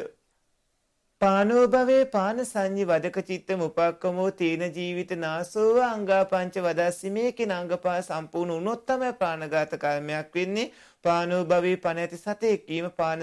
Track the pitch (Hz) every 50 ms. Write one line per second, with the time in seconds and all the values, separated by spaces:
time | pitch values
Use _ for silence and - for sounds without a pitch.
0 | - - - _ _ _ _ _ _ _ _ _ _ _ _ _ _ _ _ _
1 | _ _ _ _ 202 196 190 196 202 214 233 247 247 226 247 254 254 254 262 262
2 | 262 262 - 202 190 202 226 247 254 240 - 208 196 190 196 196 196 175 165 156
3 | 151 180 175 196 185 - 185 170 - - 190 185 165 151 - 165 170 170 165 -
4 | - 185 175 180 185 190 190 - 175 165 165 160 180 175 147 175 180 175 175 180
5 | 180 180 185 170 165 156 160 165 175 - - 214 220 220 233 247 247 240 226 214
6 | 208 190 190 196 190 190 190 185 185 180 - 190 180 170 170 170 170 175 175 -
7 | - 196 202 220 240 247 233 - 233 202 185 175 180 - 180 175 - 180 175 180
8 | 180 - 156 160 160 156 - 170 175 175 165 160 180 214 233 233 - - 262 262
9 | 262 247 233 - 190 170 160 160 156 147 156 156 151 156 160 - 143 147 147 147
10 | 147 151 151 156 151 - - 175 180 185 202 214 254 - - - - - _ _
11 | - 175 170 170 175 175 180 180 180 160 180 175 175 180 185 180 - 170 165 170
12 | 170 170 170 170 - 208 208 - 226 220 202 196 - - 160 165 170 175 - -
13 | 165 160 160 165